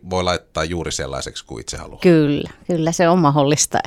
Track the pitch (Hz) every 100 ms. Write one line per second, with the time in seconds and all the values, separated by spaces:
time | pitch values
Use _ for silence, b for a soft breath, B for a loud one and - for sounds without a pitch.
0 | 90 92 90 87 - 78 82 87 78 -
1 | 69 67 - - - 58 - - - -
2 | 190 160 147 147 - - - 175 160 170
3 | 170 180 151 147 139 151 - -